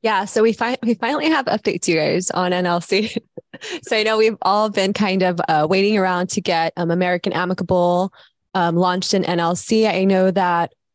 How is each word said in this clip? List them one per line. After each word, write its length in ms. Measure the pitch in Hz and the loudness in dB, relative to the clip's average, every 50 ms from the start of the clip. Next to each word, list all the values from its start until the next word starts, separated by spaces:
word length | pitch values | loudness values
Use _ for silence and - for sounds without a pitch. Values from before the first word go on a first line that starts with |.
Yeah. 240 | - 220 214 190 202 | -4 -2 0 0 -2
So 160 | 202 - 226 | -2 0 2
we 120 | 214 226 208 | 2 2 2
fi-, 240 | - 233 233 254 - - | 0 -2 -4 -4 -2 -2
we 120 | 226 233 | -2 -2
finally 340 | - - 233 285 302 - 320 | 0 -2 -2 -2 -2 0 0
have 160 | 320 294 262 | 0 0 0
updates, 420 | - - 220 - 214 - 175 - - | -2 -2 -2 -2 -2 -4 -2 -2 0
you 80 | 170 | 0
guys, 360 | 160 156 151 156 175 185 - | 0 0 0 0 -2 -2 -2
on 200 | - - 185 180 180 | -2 -2 -2 0 0
N 120 | 180 180 | 0 0
L 160 | 175 175 175 | 0 0 -2
C. 340 | 170 - - 226 214 220 - - | -2 -2 -2 -2 -2 -2 -6 -10
<laughs> 40 | - _ - - - _ - - - 415 359 320 | -12 _ -20 -20 -20 _ -20 -16 -14 -10 -10 -10
So 160 | - - 240 220 | -6 -4 -2 0
I 60 | 214 | 0
know 140 | 220 220 214 | 0 2 2
we've 200 | 220 220 220 - - | 2 2 0 0 0
all 260 | 185 196 208 214 220 | 0 2 2 2 0
been 240 | 202 202 190 190 202 | 0 0 0 0 0
kind 300 | - 214 196 185 190 185 | 0 0 0 0 2 0
of, 160 | 180 180 170 - - | 0 0 -2 -2 0
uh, 180 | 160 151 151 156 | 2 2 2 2
waiting 300 | 190 190 196 202 214 208 | 2 2 2 2 2 2
around 320 | 185 185 180 175 180 180 | 2 0 0 -2 -2 -2
to 100 | - - | -4 -4
get, 320 | 180 - 175 165 165 165 - - | -2 0 0 0 0 -2 -2 -2
um, 140 | 175 165 | -2 0
American 420 | 170 180 185 180 180 175 - 196 - | 0 0 0 0 0 0 -2 -2 -2
Amicable, 800 | 156 180 180 185 - 185 - 190 180 175 175 175 175 185 196 _ - - _ _ _ _ _ - | -2 -2 -2 -4 -4 -2 0 2 2 2 2 2 2 0 -2 _ -12 -20 _ _ _ _ _ -2
um, 220 | 190 175 170 165 | 0 0 2 2
launched 400 | 170 185 185 180 190 180 - - | 2 2 2 0 0 -2 -2 0
in 100 | 190 180 | 0 0
N 140 | - 180 170 | 0 0 0
L 160 | 170 165 180 | 0 0 -2
C. 320 | 170 - - 226 220 220 214 | -2 -2 0 2 2 2 2
I 160 | 170 180 190 | 2 2 2
know 260 | 196 196 185 185 190 | 2 4 4 4 2
that, 440 | 180 196 185 180 175 170 170 - _ _ _ _ _ | 2 2 0 2 2 0 -2 -2 _ _ _ _ _